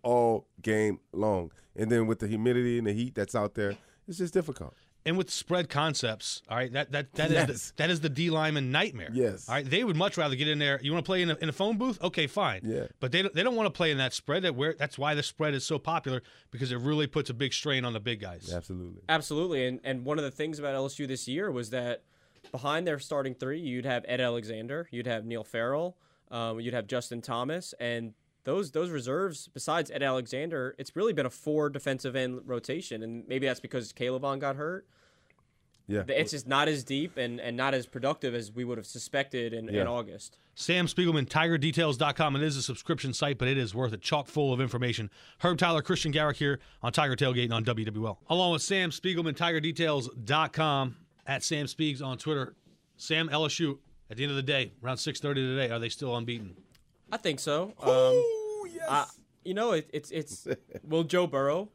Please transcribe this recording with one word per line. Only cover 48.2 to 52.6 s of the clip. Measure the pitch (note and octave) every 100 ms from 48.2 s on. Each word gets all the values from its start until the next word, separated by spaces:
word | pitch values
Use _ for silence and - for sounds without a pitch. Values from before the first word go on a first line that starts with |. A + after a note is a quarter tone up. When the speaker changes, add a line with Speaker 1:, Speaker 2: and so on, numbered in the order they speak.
| -
Speaker 2:
Along | E3+ F3+
with | D#3+
Sam | - G3 F3+
Spiegelman, | - F3+ E3+ E3 C3+
Tiger | E3+ D#3+
details | D#3 D#3 E3 C#3+ A#2+ B2+ G#2+
dot | D3+ D#3
com, | - D#3+ C#3 C3 A#2 - _ -
at | C#3
Sam | - D3+ C#3+
Spiegs | - D#3 C3+
on | C3+ B2+
Twitter. | D#3 D3 C3 -